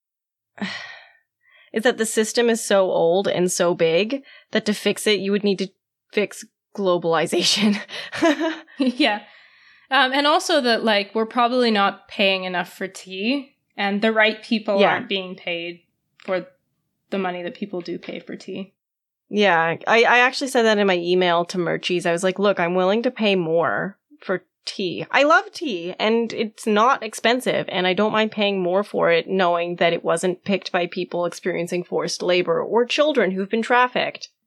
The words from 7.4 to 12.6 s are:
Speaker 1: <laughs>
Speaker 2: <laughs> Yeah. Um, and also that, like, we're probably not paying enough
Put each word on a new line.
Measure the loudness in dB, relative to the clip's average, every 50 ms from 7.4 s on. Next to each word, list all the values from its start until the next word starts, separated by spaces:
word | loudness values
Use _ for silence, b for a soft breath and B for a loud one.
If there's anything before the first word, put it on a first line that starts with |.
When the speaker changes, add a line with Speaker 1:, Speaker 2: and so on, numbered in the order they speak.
| 0 0 0 2 2 2 0 0 -4 -10 B B B B B 0
Speaker 1:
<laughs> | 2 2 2 2 -2 -4 -6 -6 -12 -10
Speaker 2:
<laughs> | -6 -4
Yeah. | -2 -2 0 0 0 0 0 -2 -6 b b b b b b b b b b b b b
Um, | 2 2 2 2 2
and | 2 2
also | 4 2 2 2 2 2 2
that, | 2 2 2 2 2
like, | 2 2 2 0 -2 -2
we're | -4 -4 -2
probably | 0 0 0 2 2 2 2 2
not | 2 2 2 0 0 -4 _ -8
paying | -2 0 2 2 2 0 -2
enough | -4 -4 -4